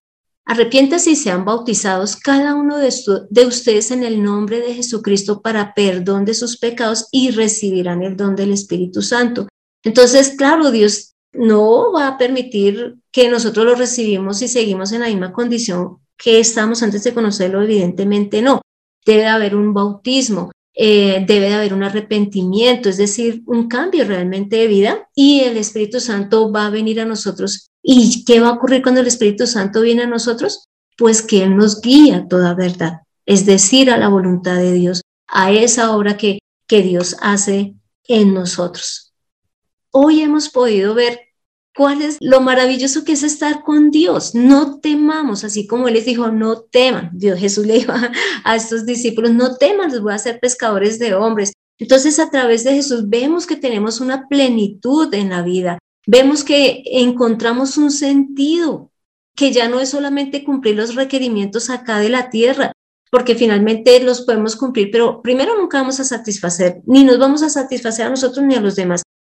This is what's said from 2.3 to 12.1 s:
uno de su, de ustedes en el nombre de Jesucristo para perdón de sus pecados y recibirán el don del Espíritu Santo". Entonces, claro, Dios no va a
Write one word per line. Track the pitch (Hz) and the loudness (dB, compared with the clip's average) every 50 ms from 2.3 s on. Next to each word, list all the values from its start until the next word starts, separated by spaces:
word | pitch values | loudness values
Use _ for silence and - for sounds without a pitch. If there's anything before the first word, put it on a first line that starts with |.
| 277 277 285 294 285 | 0 0 0 0 -2
uno | 294 294 285 294 294 | -2 -2 -2 -2 0
de | 285 254 - | -2 -2 -2
su, | - - 208 190 190 - - | -4 -2 -2 -2 -2 -2 -2
de | 208 233 254 | 4 4 4
ustedes | 247 240 - - 240 220 208 214 - | 4 2 -4 0 0 0 0 0 -2
en | 254 254 247 | -4 -4 -4
el | 233 226 214 202 | -4 -2 -2 -2
nombre | 202 202 208 208 202 226 233 | -2 -2 -2 -4 -4 -4 -6
de | 240 240 240 | -6 -6 -8
Jesucristo | 240 240 240 233 208 214 202 202 202 196 - 208 208 - | -8 -8 -8 -6 -6 -2 0 0 0 0 -2 -6 -4 -4
para | 226 220 214 202 202 - | -4 -4 -4 -4 -4 -2
perdón | - 202 196 180 185 180 196 196 196 202 | 0 0 0 0 -2 -2 -2 -2 -2 -2
de | 202 226 | -2 -2
sus | 220 247 233 - | -4 -4 -6 -8
pecados | - - 233 233 240 240 220 226 226 - - | -6 -6 -6 -4 -4 -4 -4 -4 -4 -6 -2
y | - 269 262 254 226 | -2 0 0 0 0
recibirán | 220 220 208 208 - 208 196 185 185 180 175 175 175 180 | 0 0 -2 -2 -4 -4 -4 -2 -2 -2 -4 -4 -4 -6
el | 190 190 | -6 -6
don | 185 202 196 196 | -4 -4 -4 -2
del | 196 196 202 202 | -2 -2 -2 -2
Espíritu | 202 202 - 175 175 185 180 185 208 202 | -4 -4 -6 -6 -6 -6 -6 -6 -6 -6
Santo". | - 240 240 247 233 240 - - - _ _ _ _ _ _ - | -2 -2 -2 -2 -2 -2 -6 -8 -10 _ _ _ _ _ _ -6
Entonces, | 226 220 240 247 240 247 277 269 269 269 - | -2 4 6 6 6 6 4 4 2 0 0
claro, | 277 277 311 320 311 277 | 2 2 2 2 2 2
Dios | 226 226 208 208 208 - - _ _ _ _ _ - | 2 2 2 2 2 -2 -10 _ _ _ _ _ -6
no | - 240 220 214 208 214 220 226 - - 466 381 | -2 2 2 4 4 4 4 4 4 2 2 0
va | 320 285 | 0 -2
a | 269 | -2